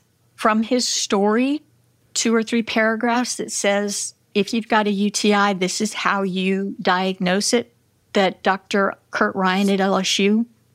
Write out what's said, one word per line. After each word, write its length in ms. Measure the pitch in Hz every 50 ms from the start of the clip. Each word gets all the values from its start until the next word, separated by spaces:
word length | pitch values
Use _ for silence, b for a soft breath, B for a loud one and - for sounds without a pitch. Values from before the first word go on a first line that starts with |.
| _ _ _ _ _ _ _
from 280 | - - 220 214 220 226
his 220 | - 254 220 -
story, 760 | - - - - - 226 196 202 208 214 240 254 277 294 302 - _ _ _ _ _ _ _ _ _ -
two 220 | - - 233 226
or 80 | 226 220
three 200 | - 240 233 226
paragraphs 720 | - - 226 220 220 226 220 247 240 233 247 240 - -
that 120 | - - 220 -
says, 600 | - - 202 202 202 208 202 202 - - - - _ _ _ -
"If 200 | 202 196 - 240
you've 140 | 226 214
got 180 | - 240 214 208
a 60 | 208
U 180 | 202 196 208 202
T 240 | - - - 208 208
I, 200 | 202 202 208 196
this 260 | 175 185 180 - -
is 140 | 214 214 -
how 300 | - - 175 196 196 196
you 520 | 190 180 190 185 190 190 190 196 202 - -
diagnose 720 | 180 196 180 185 190 190 190 - 190 180 185 208 208 - 247
it," 200 | 233 233 - _ _ _ _ _ _ _ _ -
that 300 | 202 190 180 - - -
Doctor 520 | 196 190 190 - - - 202 196 - - - _ _
Kurt 220 | - - 214 214 214
Ryan 360 | 196 185 185 185 196 202 196
at 100 | 196 190
L 160 | 190 196 190
S 240 | 190 185 - - -
U 260 | 190 202 214 226 233 - _ _ _ _